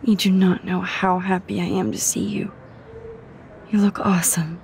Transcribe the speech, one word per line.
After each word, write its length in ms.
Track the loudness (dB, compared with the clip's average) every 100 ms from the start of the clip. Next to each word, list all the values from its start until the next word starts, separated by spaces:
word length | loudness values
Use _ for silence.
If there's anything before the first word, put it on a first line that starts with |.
You 140 | 2
do 160 | 2 4
not 320 | 6 4 2
know 160 | 0 -4
how 380 | -4 -2 0 0
happy 400 | 0 -2 -2 -4
I 60 |
am 260 | -2 0 -2
to 80 | -2
see 240 | -2 -2
you. 280 | -4 -4 -6 -8 -20 -20 -18 -18 -16 -18 -20 -20 -20 -20 -2
You 100 | 2
look 200 | 2 2
awesome. 640 | 0 2 2 0 -2 -8